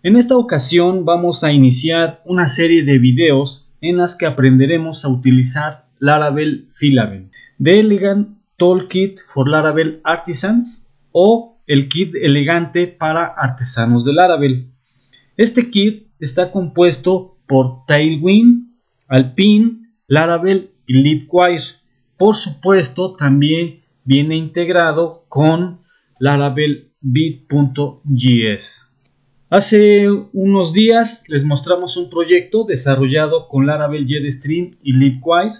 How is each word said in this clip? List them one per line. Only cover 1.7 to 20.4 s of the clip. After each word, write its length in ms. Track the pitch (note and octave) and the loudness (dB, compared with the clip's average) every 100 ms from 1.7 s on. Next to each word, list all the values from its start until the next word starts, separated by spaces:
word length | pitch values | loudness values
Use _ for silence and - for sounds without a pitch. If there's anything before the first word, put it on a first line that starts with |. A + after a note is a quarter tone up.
| B2 D#3+ E3 E3 - | 2 -2 -2 -2 -6
una 240 | - F3+ E3 | -4 -2 0
serie 340 | - E3 E3+ | 0 2 2
de 160 | C#3 C3+ | 2 2
videos 720 | B2+ B2+ E3 C3+ C#3 - _ _ | 2 2 2 0 -2 -10 _ _
en 160 | E3 | -4
las 220 | F3 F3 - | -2 -4 -4
que 80 | |
aprenderemos 800 | D#3+ C3 C3 C3 C3+ E3 D#3+ D3+ | -6 2 4 4 2 -2 -4 -8
a 20 | C#3+ | -6
utilizar 800 | B2+ C3 B2+ B2+ D3 D3+ - _ _ | -2 2 2 2 -4 -8 -12 _ _
Laravel 720 | C#3+ D3+ D3+ C#3+ D3+ C3+ _ | 0 0 0 -2 -4 -6 _
Filament, 580 | - D3 C3 G#2+ G2 F#2 _ _ _ | -4 0 2 0 -8 -20 _ _ _
The 160 | C#3+ G3+ | 2 4
Elegant 580 | G#3+ G3+ G3 G3+ G#3 - _ _ | 4 0 0 -2 -4 -10 _ _
Toolkit 640 | F3 F#3 F#3 F#3 G3 F#3+ | 0 0 -2 -4 -4 -6
for 220 | - C#3 C3 | -10 -4 0
Laravel 540 | D#3 D3+ D3+ D#3+ - | 0 0 -2 -4 -4
Artisans 880 | D#3 E3 F3+ E3 F#3+ A#3 A#3+ - _ _ _ | -4 -4 -6 -8 -2 -2 -4 -14 _ _ _
o 440 | E3+ G3 A#3 A#3 _ - | 2 4 2 -2 _ -2
el 200 | C#3+ C#3 | -2 0
kit 280 | D#3 F3+ F3 | -4 -4 -2
elegante 640 | D#3+ C#3+ C#3+ E3+ D#3+ F3 | 0 0 0 -2 -2 -4
para 420 | F3 _ D#3 D#3+ E3+ | -4 _ -4 -4 -6
artesanos 760 | - C3 B2+ B2 B2 A2+ A#2+ | -6 -6 -6 -8 -4 0 0
de 80 | B2 | 2
Laravel. 560 | D3+ F3+ D#3+ C#3 B2+ - _ _ _ _ _ _ - | 2 2 2 0 -2 -8 _ _ _ _ _ _ -2
Este 320 | A3+ B3 A#3+ | 0 0 -2
kit 380 | G3+ G#3 G#3+ _ _ | 0 0 -2 _ _
está 320 | D3+ - F3+ | -6 -4 -2
compuesto 840 | G3 E3+ F3 F3 D#3 F3+ F#3 F#3 _ - | -4 -6 2 2 2 -2 -4 -6 _ -2
por 380 | C3+ B2+ - | 0 0 -6
Tailwind, 880 | - D3 D#3 D#3 F3 G#3 A#3+ A#3+ - _ _ _ _ | -2 0 0 -2 2 4 6 4 -2 _ _ _ _
Alpine, 760 | C3 C3 - G3+ G#3 A#3 - - _ | 0 0 0 2 4 2 -4 -20 _
Laravel 680 | _ C#3+ E3 E3+ | _ 0 0 0